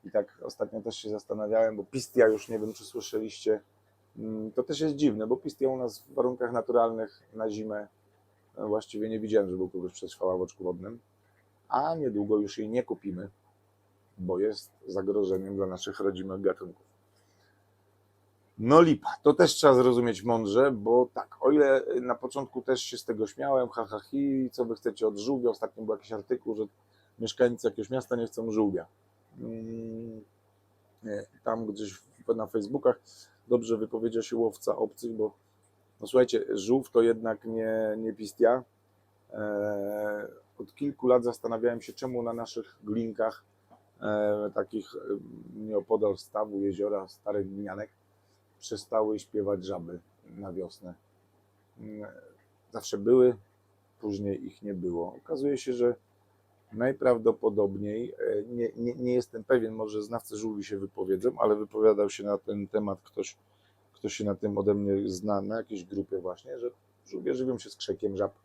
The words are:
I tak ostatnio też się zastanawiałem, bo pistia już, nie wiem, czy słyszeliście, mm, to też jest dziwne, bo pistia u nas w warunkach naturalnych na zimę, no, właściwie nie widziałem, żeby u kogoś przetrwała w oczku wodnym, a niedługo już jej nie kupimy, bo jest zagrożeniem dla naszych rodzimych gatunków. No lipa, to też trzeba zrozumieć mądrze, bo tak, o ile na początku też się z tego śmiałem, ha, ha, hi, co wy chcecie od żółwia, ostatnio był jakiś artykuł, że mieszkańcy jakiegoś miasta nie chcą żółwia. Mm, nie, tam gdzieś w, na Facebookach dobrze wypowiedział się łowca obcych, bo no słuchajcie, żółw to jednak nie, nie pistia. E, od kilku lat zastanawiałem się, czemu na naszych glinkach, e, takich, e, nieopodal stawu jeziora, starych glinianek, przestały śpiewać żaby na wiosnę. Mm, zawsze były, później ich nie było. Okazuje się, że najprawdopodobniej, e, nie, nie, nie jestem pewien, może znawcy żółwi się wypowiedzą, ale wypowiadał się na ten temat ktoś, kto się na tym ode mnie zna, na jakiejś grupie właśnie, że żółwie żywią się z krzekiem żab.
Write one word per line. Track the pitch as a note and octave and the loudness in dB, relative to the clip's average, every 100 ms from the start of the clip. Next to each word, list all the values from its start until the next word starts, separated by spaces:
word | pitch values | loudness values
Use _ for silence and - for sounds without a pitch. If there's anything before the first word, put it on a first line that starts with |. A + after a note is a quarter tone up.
I | G2 | -2
tak | G#2+ G2+ _ | -4 -4 _
ostatnio | - - G#2 A2+ | -14 -8 -8 -6
też | A2 | -8
się | - G#2+ | -8 -8
zastanawiałem, | G#2+ - G#2 G#2+ A2+ A2+ | -8 -6 -6 0 2 2
bo | G#2+ | 0
pistia | F#2+ C3+ - B2 A2+ | -8 -8 0 6 6
już, | G#2+ - | 6 -2
nie | A2+ | -6
wiem, | A2 | -6
czy | G#2+ | -8
słyszeliście, | G#2 A#2+ - A2 A2 - A2+ G#2+ _ _ _ _ _ - | -12 -10 -6 -6 -6 -4 0 0 _ _ _ _ _ -12
mm, | A2 A2 A2 | -8 -8 -4
to | B2+ | -4
też | B2 C#3+ | -4 -2
jest | D#3+ | -2
dziwne, | C#3+ D3 G#2+ G#2+ | 4 2 2 0
bo | C3 | -2
pistia | D3 - C3 | -2 -2 -2
u | C3 | 0
nas | A#2+ - | -4 -8
w | - | -8
warunkach | C3+ B2 B2+ A#2+ | 0 0 0 -2
naturalnych | A#2+ - A#2+ A#2 A2+ A2 _ _ | -2 2 4 4 0 -8 _ _
na | A2 A2 | -6 -6
zimę, | G#2 G#2+ G#2 G#2 _ _ _ _ _ _ - | -4 -6 -8 -10 _ _ _ _ _ _ -10
no, | G#2+ | -2
właściwie | G#2+ - G#2+ A2 | -2 -4 -6 -4
nie | A2 | -4
widziałem, | G#2+ G#2+ G2 | 2 4 4
żeby | F#2 | -2
u | F#2 | -4
kogoś | F#2 F#2 | -4 -8
przetrwała | - F2+ - F#2 F#2 | -10 -14 -4 -2 0
w | |
oczku | F2+ - | -2 -4
wodnym, | F2+ F2+ F#2 A#2 _ _ _ _ _ _ _ | -6 -6 -10 -14 _ _ _ _ _ _ _
a | - D3+ | -2 0
niedługo | E3 C3+ G#2 G2+ G#2+ | 0 -2 0 2 2
już | G2+ A2+ | 2 -6
jej | G#2+ | -2
nie | A#2+ | -2
kupimy, | - A2+ G2 F2+ G2 _ _ _ _ _ _ _ _ - | -2 -6 -6 -8 -12 _ _ _ _ _ _ _ _ -8
bo | F2+ F2+ | -2 2
jest | G#2 G#2 - _ - | 0 -2 -14 _ -6
zagrożeniem | F#2+ F#2+ G2+ F#2+ F#2+ G2 | -4 0 2 2 0 -2
dla | G2 F#2+ | -4 -4
naszych | F#2 - G2 | -4 -8 -2
rodzimych | G2 F2+ F#2+ F#2+ | -2 -2 -8 -2
gatunków. | G2 F#2 F2+ - _ _ _ _ _ _ _ _ _ _ _ _ _ _ _ _ _ - | 0 -2 -8 -16 _ _ _ _ _ _ _ _ _ _ _ _ _ _ _ _ _ -4
No | A2+ D#3 | 8 10
lipa, | E3 D3 - - | 10 6 -2 4
to | D3 | 4
też | C#3 E3 | 6 6
trzeba | - D3+ | 8 8
zrozumieć | B2+ B2+ B2 A#2+ F#2+ | 10 8 6 2 0
mądrze, | G#2+ A2+ G#2 G#2+ C#3 | 0 0 4 4 4
bo | A#2 G#2 B2 B2 | 2 4 4 4
tak, | - - - | -2 -10 2
o | C3 | 4
ile | D3 C#3 C3+ - - | 6 6 6 4 -2
na | B2 | -2
początku | A#2+ B2+ - C3 C3 | -4 -4 -6 -6 -6
też | B2 B2+ | -2 -2
się | - A#2+ | -2 -10
z | |
tego | - A2 G#2+ | -6 -4 -4
śmiałem, | - C#3 C3 B2 | -2 0 2 2
ha, | A#2 | -4
ha, | A2 G#2+ | -6 -8
hi, | - C#3 C#3 C3+ B2+ | -6 -2 0 0 -2
co | - | -2
wy | A#2 | -4
chcecie | A2+ A#2+ G2+ A2 | -2 -4 0 -2
od | G2+ | 0
żółwia, | A2 C3+ B2 | -2 0 0
ostatnio | G#2 A2 - | 0 -6 -6
był | A2 | -6
jakiś | G#2+ - | -6 -6
artykuł, | A2 - B2+ A#2+ | -12 -6 -6 -4
że | G#2+ G#2 _ _ _ _ _ | -4 -6 _ _ _ _ _
mieszkańcy | A2+ - B2 A#2 A2+ | -8 2 2 2 -4
jakiegoś | G#2+ G#2+ | -2 -4
miasta | C3 - | -4 -2
nie | A#2+ A2+ | -4 -2
chcą | - A2+ | -4 -2
żółwia. | G#2+ G#2 F#2 D#2+ _ _ _ _ C3+ | 2 2 0 -8 _ _ _ _ -14
Mm, | A#2 A2+ A2+ A2+ A2+ A2+ A2+ A2 - _ _ _ _ _ _ _ | -12 -10 -10 -10 -10 -10 -12 -16 -20 _ _ _ _ _ _ _
nie, | A2 G#2 G#2 _ | -10 -8 -10 _
tam | A2+ A2+ | -4 -2
gdzieś | G#2+ G2+ G#2 | -4 -8 -10
w, | F#2 _ _ - | -10 _ _ -2
na | A2+ G#2 | -2 -2
Facebookach | A2+ G#2 C3+ C3 - _ - - _ - | -4 -2 2 2 2 _ -20 -20 _ 0
dobrze | B2 A2+ A2+ | 0 2 -2
wypowiedział | A2 A#2 A#2 A2+ | -2 -2 -2 -2
się | G#2+ A#2 | -2 0
łowca | A2+ - - | 0 0 -4
obcych, | - G#2+ - A#2+ | -2 -2 -4 -8
bo | A2 G#2+ _ _ _ _ _ _ _ | -4 -4 _ _ _ _ _ _ _
no | G#2+ | 2
słuchajcie, | B2+ B2 A2+ - | 4 6 2 0
żółw | G#2+ G2 C3 B2+ | -4 2 0 4
to | A#2+ | 4
jednak | A#2 A2+ A2+ A2 | 4 4 -2 -4
nie, | A2+ A2+ A2 A2 A2 G#2+ | -6 -4 -2 0 0 -2
nie | A2 | -6
pistia. | G2+ G#2 - A2+ B2+ B2 _ _ _ _ _ _ | -8 -12 4 4 4 -2 _ _ _ _ _ _
E, | G#2+ G#2+ G#2 G#2 G2+ G2+ G#2 G#2 G#2 G#2 - _ - | -8 -4 -2 -2 -2 -4 -4 -4 -6 -10 -16 _ -16
od | - | -16
kilku | - C#3+ C#3 B2+ | -6 -6 0 4
lat | B2 | 6
zastanawiałem | A#2+ A2+ A#2 A#2 A#2 A#2 | 4 -4 -6 0 0 -2
się, | - | -10
czemu | - C3 B2 | -10 -6 -4
na | A#2 | -4
naszych | A#2 A2+ A#2 - _ | -6 -8 -10 -12 _
glinkach, | G#2 A2 A2+ G#2+ A2+ - _ _ _ - _ _ | -4 -4 -4 -2 -2 -4 _ _ _ -20 _ _
e, | G#2 G#2 G#2 G#2 G#2 | -2 2 2 2 0
takich, | - G2 A2 - | -4 -4 -6 -8
e, | - - G2+ - A2+ A#2 G#2+ | -12 -6 -6 -6 -18 -16 -12
nieopodal | G#2+ G#2 G2 A2 G#2 F#2 | -4 -4 0 2 2 0
stawu | - G#2 G#2+ G2 | -4 -4 -4 0
jeziora, | G2+ F#2 G#2 G#2 F#2+ | -2 0 0 -2 -4
starych | - G#2 G2+ F#2+ | -10 -4 -4 -4
glinianek, | G2 G2+ G2 G#2+ _ _ _ _ _ _ _ | -8 -8 -10 -12 _ _ _ _ _ _ _
przestały | - G#2+ - A2 A2 G#2+ | -10 -10 -2 0 2 -2
śpiewać | - G#2+ G2+ G2+ | -4 -4 -2 -2
żaby | F#2 F#2 E2+ F2 _ _ G#2 F#2+ | -4 -8 -8 -14 _ _ -20 -14
na | G2 | -10
wiosnę. | F2+ F2 - F2+ F2 _ _ _ _ _ _ _ - | -8 -10 -12 -18 -18 _ _ _ _ _ _ _ -20
Mm, | G#2+ G#2+ G2+ - - _ _ _ _ | -16 -14 -14 -16 -20 _ _ _ _
zawsze | A2+ - G#2 | -12 -6 -2
były, | G#2 B2+ B2 G#2+ _ _ _ _ _ _ | 6 8 8 4 _ _ _ _ _ _
później | G#2+ G2+ G2+ F#2+ | -6 -4 -4 -4
ich | - - | -8 -12
nie | G#2 | -8
było. | F#2+ F2+ E2+ E2+ | -6 -4 -4 -6
Okazuje | - - D3 C#3+ C3+ | -10 -8 -2 -2 -2
się, | - | -4
że | B2 A#2+ A#2+ _ _ _ _ _ _ _ | 2 2 0 _ _ _ _ _ _ _
najprawdopodobniej, | G#2+ B2+ C3+ B2+ A#2+ A2+ A2 A2 G#2 G2+ G2 G#2 A2 A#2+ - | -2 -2 2 2 4 2 2 0 2 0 0 -6 -6 -8 -4
e, | - G#2 | -2 -2
nie, | A2 A#2+ A2+ | -4 -4 -4
nie, | A#2 A#2+ | -2 -4
nie | B2 B2 | -2 0
jestem | B2 - A#2 | 0 0 -12
pewien, | G#2 B2+ A2+ | 0 2 2
może | A2 G#2+ G#2+ | -4 -6 -6
znawcy | G#2+ A#2 - G#2+ | -6 -8 -8 -8
żółwi | A2 G#2 | -6 -6
się | G2 G2+ | -6 -6
wypowiedzą, | G2 - F#2+ F#2+ A#2 - | -6 -6 -2 0 0 2
ale | A2+ | 2
wypowiadał | G#2+ G#2+ A2 A2 G2+ G2+ | 2 0 4 6 6 2
się | - | -2
na | G#2 G2+ | -4 -2
ten | - G#2 G2 | -4 -6 -2
temat | G#2+ G#2 F#2+ | -2 -2 -6
ktoś, | _ - F#2 - _ _ _ _ _ | _ -8 -8 -12 _ _ _ _ _
kto | _ G#2 | _ -8
się | - | -4
na | G#2+ | -2
tym | G2 G#2+ G2+ | -2 -2 2
ode | G2 | 2
mnie | G2+ G2+ G2 G2+ | 2 2 0 0
zna, | F#2 G#2 G2+ | -4 -2 -2
na | G2 A2+ | -2 -8
jakiejś | - G#2 | -8 -12
grupie | F2+ G2+ G2 F#2+ | -8 -6 -4 -6
właśnie, | F2+ F2+ C3 C3+ | -6 -10 -12 -8
że | A#2+ - _ _ | -8 -10 _ _
żółwie | - - - | -14 -6 -4
żywią | C3 C3 A#2+ | -2 -2 -4
się | G#2 | -10
z | |
krzekiem | - - G2 G#2 G2 | -12 -8 -4 -4 -4
żab. | G2 _ | -4 _